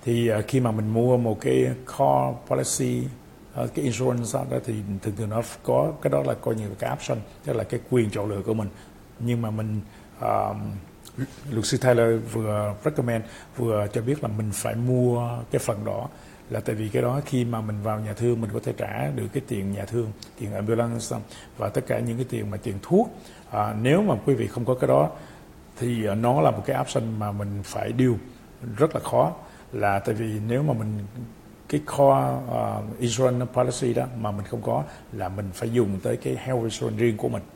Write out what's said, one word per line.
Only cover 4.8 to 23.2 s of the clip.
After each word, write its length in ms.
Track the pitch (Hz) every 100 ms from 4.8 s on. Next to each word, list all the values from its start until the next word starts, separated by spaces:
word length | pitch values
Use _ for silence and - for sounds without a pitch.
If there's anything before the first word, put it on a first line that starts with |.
| 101 95
thường 140 | 117 104
thường 140 | 107
nó 120 | 110 117 -
có, 300 | - 123 143 147
cái 80 | 143
đó 120 | 139
là 120 | 135
coi 200 | - -
như 140 | 113 107
là 60 | -
cái 120 | -
option, 260 | 127 - 120 101 -
tức 80 | -
là 120 | 120
cái 160 | 110 120 -
quyền 200 | 123 110
chọn 180 | 104 104
lựa 140 | 101
của 120 | 101
mình. 140 | 110 101 - - - - -
Nhưng 240 | 117 120
mà 80 | 113
mình, 300 | 107 107 107 98 - - -
à, 340 | 113 107 101 104 107 101 - - - - 131 - 143
luật 160 | 113 104
sư 120 | 127
Tyler 420 | 131 117 117 113 113
vừa 420 | 113 110 104 104 101
recommend, 400 | 151 151 120 113 110 - - -
vừa 300 | 120 107 104
cho 100 | 117
biết 200 | 113 151
là 60 | 117
mình 220 | 107 110
phải 220 | 95 -
mua 640 | 113 123 127 123 120 120 120 117
cái 80 | 139
phần 260 | - 104
đó, 240 | 104 104 117 - - - -
là 100 | 110
tại 140 | -
vì 140 | 110 110
cái 140 | 127
đó 180 | 120 135 143
khi 180 | 131
mà 160 | 120 117
mình 160 | 107 104
vào 180 | 107 107
nhà 120 | 107
thương, 280 | 107 120 117
mình 100 | 110
có 80 | 113
thể 100 | 117 110
trả 320 | - 107 139
được 180 | 131 107
cái 100 | 139 127
tiền 240 | 107 98
nhà 120 | 98
thương, 280 | 98 117 110 104 - -
tiền 140 | 107
ambulance 640 | 101 104 113 117 117 113 113 - - - -
và 120 | 104
tất 120 | 127 127
cả 120 | 117
những 180 | 120 117
cái 100 | 127
tiền 220 | 117 104
mà 60 | 101
tiền 180 | 117 98
thuốc. 280 | - 180 220 -